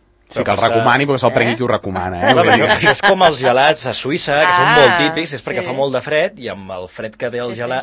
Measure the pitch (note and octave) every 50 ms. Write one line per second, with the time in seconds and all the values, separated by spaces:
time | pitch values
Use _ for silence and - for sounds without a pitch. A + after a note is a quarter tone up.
0 | _ _ _ _ _ _ - - G#2+ G#2 G2+ G2+ A2+ A#2 A#2 A2+ A2+ B2 A#2+ C3+
1 | C#3+ C#3+ C#3 B2 B2+ A#2 B2 C3 A#2 A#2+ A#2 A2+ B2+ A#2+ A2+ G#2 - G2+ F#2+ F#2
2 | F2+ F#2 F#2 F2 - - - - - - - B2 - - G#3+ - - G#3+ - -
3 | - G#3 - D3 F#3 E3 D3+ B2+ C3 B2+ A#2+ B2+ C#3 D3+ D#3 D#3 - C3 G#2+ -
4 | - B2+ D3+ E3 - D#3 C#3+ D3 D#3+ F3+ F3+ F3+ F3+ G3+ A#3 - - - F3+ F3
5 | E3 D#3+ D#3+ D#3 E3 D3+ C#3+ A#2+ - - C3+ B2 - - C3+ C3+ C3+ C#3 B2+ B2
6 | - D3 D3+ D3+ E3 G3 - - A#2+ G#2 F#2+ G2 F#2+ F#2+ F#2+ F2+ F2+ F2+ - -
7 | A2 A2 A2 - - A#2+ A#2 A#2+ A#2+ A#2+ A#2 A2+ A#2+ A#2+ B2+ C3